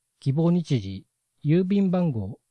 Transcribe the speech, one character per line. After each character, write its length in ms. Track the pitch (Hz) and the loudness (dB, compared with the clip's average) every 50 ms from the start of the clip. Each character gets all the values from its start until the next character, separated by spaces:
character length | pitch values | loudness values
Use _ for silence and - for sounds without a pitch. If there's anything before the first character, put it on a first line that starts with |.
| _ _ _ _ | _ _ _ _
希 140 | - 139 131 | -4 -2 0
望 180 | 156 165 170 | 2 2 2
日 300 | 175 180 160 - 143 120 | 2 0 0 0 -2 -2
時、 240 | 95 95 95 95 - _ _ _ _ _ _ _ - | -2 -4 -10 -12 -14 _ _ _ _ _ _ _ -2
郵 180 | 143 156 180 190 | 0 2 2 2
便 260 | 180 202 202 202 185 | 2 2 2 2 2
番 220 | 175 180 175 165 | 2 0 0 0
号、 300 | 127 113 98 95 - - _ _ | -2 -4 -6 -8 -10 -16 _ _